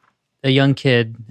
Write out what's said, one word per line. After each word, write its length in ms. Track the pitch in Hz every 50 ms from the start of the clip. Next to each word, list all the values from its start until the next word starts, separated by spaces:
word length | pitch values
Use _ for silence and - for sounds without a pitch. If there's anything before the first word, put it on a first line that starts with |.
| _ _ _ _ _ _ _ _ -
a 60 | 135
young 240 | 135 139 139 139 135
kid." 420 | - - 139 123 120 117 113 113 - - -